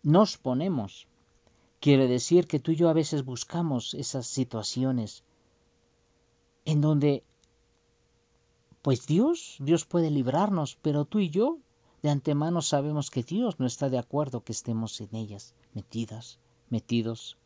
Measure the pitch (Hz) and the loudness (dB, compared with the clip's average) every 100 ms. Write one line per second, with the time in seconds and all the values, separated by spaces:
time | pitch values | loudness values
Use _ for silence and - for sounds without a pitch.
0 | 143 165 208 - 131 127 185 156 101 - | 6 6 6 0 -4 -2 -2 -2 -6 -10
1 | - _ _ _ _ _ _ _ 143 139 | -20 _ _ _ _ _ _ _ 4 6
2 | 131 123 - 175 170 151 143 160 170 160 | 6 2 4 4 4 -2 0 2 4 4
3 | 156 151 131 123 - 170 170 127 - 143 | 2 -2 -4 -8 -6 -4 -2 -2 -4 -8
4 | 135 135 117 - 123 113 104 127 131 127 | -6 -6 -6 -4 -4 -4 -6 -2 0 -2
5 | 107 - _ _ _ _ _ _ _ _ | -4 -10 _ _ _ _ _ _ _ _
6 | _ _ _ _ _ _ - 151 151 151 | _ _ _ _ _ _ -2 2 4 4
7 | 147 139 _ _ _ _ _ _ _ _ | 2 0 _ _ _ _ _ _ _ _
8 | _ _ _ _ _ _ _ _ - 127 | _ _ _ _ _ _ _ _ 0 0
9 | - 160 269 339 - - 139 165 - 175 | 2 2 2 0 -6 -10 0 0 2 0
10 | 160 147 123 143 202 185 143 - 156 147 | 2 0 2 2 2 0 -2 -4 -2 0
11 | 147 214 185 160 247 330 _ _ _ _ | 0 0 0 2 0 -2 _ _ _ _
12 | 147 143 156 143 156 175 156 147 143 151 | -2 0 0 0 0 -2 0 -2 0 -4
13 | 143 - 117 185 240 - 127 - 139 127 | -4 -6 -4 -2 -2 -2 -4 -2 -2 -2
14 | 117 143 143 123 - 110 - 113 113 - | -2 -4 -4 -6 -8 -10 -4 -4 -4 -8
15 | 104 110 107 101 - _ _ 110 - 113 | -10 -10 -10 -12 -18 _ _ -14 -10 -8
16 | 113 110 - - _ _ _ 117 - 117 | -8 -10 -16 -20 _ _ _ -8 -2 -2
17 | 113 113 - - | -2 -6 -12 -20